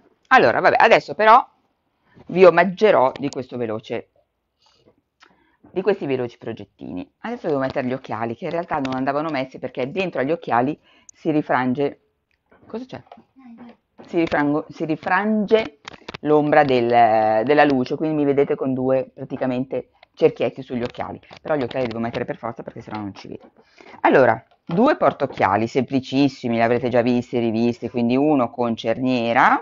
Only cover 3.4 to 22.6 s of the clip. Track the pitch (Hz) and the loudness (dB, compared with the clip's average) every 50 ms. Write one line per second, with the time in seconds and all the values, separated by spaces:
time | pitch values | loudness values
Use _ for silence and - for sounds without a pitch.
3.4 | 127 - 139 123 123 110 107 110 - - 123 110 - _ _ _ _ _ _ _ | -10 -10 -8 -6 -6 -6 -6 -6 -8 -8 -10 -10 -10 _ _ _ _ _ _ _
4.4 | _ _ _ _ _ _ _ _ _ _ _ _ _ _ _ _ _ _ _ _ | _ _ _ _ _ _ _ _ _ _ _ _ _ _ _ _ _ _ _ _
5.4 | _ _ _ _ _ - - 180 190 214 190 - - 143 135 127 123 117 - - | _ _ _ _ _ -12 -8 -4 -2 -2 -2 -2 -2 -4 -2 -2 -4 -6 -10 -12
6.4 | - 120 113 - 104 - _ - 69 64 85 90 87 - _ _ - 220 240 240 | -12 -12 -12 -12 -14 -18 _ -16 -14 -12 -12 -12 -12 -14 _ _ -12 -12 -12 -8
7.4 | - 185 147 135 131 135 - 151 127 123 127 131 - - 120 107 113 113 113 - | -4 -4 -2 -2 -2 -4 -4 -4 -4 -4 -6 -6 -8 -8 -8 -6 -6 -6 -8 -8
8.4 | - 156 156 165 175 - 170 151 135 131 131 131 131 139 139 147 156 165 151 131 | -10 -8 -8 -8 -6 -6 -6 -6 -4 -4 -4 -4 -4 -4 -4 -4 -4 -4 -6 -6
9.4 | 131 131 - 151 - 123 - 147 127 135 147 - 196 175 - 143 127 139 165 170 | -6 -8 -10 -12 -12 -10 -8 -6 -8 -6 -4 -4 -4 -4 -4 -4 -2 -2 -4 -4
10.4 | - - 120 117 127 139 156 - _ _ _ _ _ _ - _ - 170 147 151 | -4 -2 0 0 0 0 -4 -8 _ _ _ _ _ _ -18 _ -4 -2 -2 -2
11.4 | 147 - 151 127 127 127 123 139 143 139 - _ _ _ _ _ _ _ _ _ | 0 0 -2 -2 0 -2 -2 -2 -2 -4 -6 _ _ _ _ _ _ _ _ _
12.4 | _ _ _ _ _ - - 220 254 254 - 120 - - - - - _ _ 269 | _ _ _ _ _ -16 -14 -14 -14 -14 -16 -18 -18 -20 -20 -20 -20 _ _ _
13.4 | 262 240 233 226 240 233 - _ _ _ _ - - - - 175 165 165 - 151 | -20 -20 -20 -20 -20 -20 -20 _ _ _ _ -20 -14 -6 -4 -2 -2 -2 -2 -2
14.4 | 147 143 147 151 - - 147 - 170 156 156 - - 196 185 185 202 214 220 214 | -2 0 -2 -2 -4 -8 -10 -8 -6 -6 -6 -6 -4 -2 -2 -2 0 0 -2 -2
15.4 | 208 190 220 220 226 - - _ _ - - - _ - - - - 147 151 151 | 0 2 2 0 0 -2 -12 _ _ -20 -20 -20 _ -18 -14 -6 0 2 2 2
16.4 | 147 151 151 151 147 139 127 123 117 117 120 120 117 110 110 113 107 110 110 110 | 4 4 4 4 4 4 4 2 2 4 4 4 4 4 4 4 2 2 2 2
17.4 | 113 131 147 147 147 147 139 127 127 - 151 143 165 156 156 151 147 143 139 139 | 2 2 4 4 4 4 2 0 -2 -2 -4 -6 -4 -4 -2 0 0 0 2 2
18.4 | 143 143 147 139 143 135 131 127 127 131 131 131 127 - _ - 135 - 139 135 | 0 0 -2 -4 -4 -4 -4 -2 -2 0 0 -2 -2 -6 _ -16 -14 -12 -8 -6
19.4 | 139 131 127 123 131 131 143 127 120 _ _ _ _ _ _ - 170 151 156 - | -4 -4 -4 -4 -6 -6 -8 -10 -10 _ _ _ _ _ _ 2 2 2 2 0
20.4 | 131 117 - - 135 - 135 120 120 120 - - 92 92 98 107 _ - - - | -4 -4 -4 -8 -12 -8 -8 -6 -6 -6 -8 -10 -12 -12 -12 -16 _ -20 -20 -12
21.4 | - - 156 147 127 117 - 131 131 117 110 117 113 117 - 131 120 - 143 - | -6 -4 -4 -4 -4 -4 -4 -6 -6 -6 -6 -6 -8 -6 -6 -8 -8 -8 -10 -10
22.4 | - 113 120 - | -10 -12 -12 -12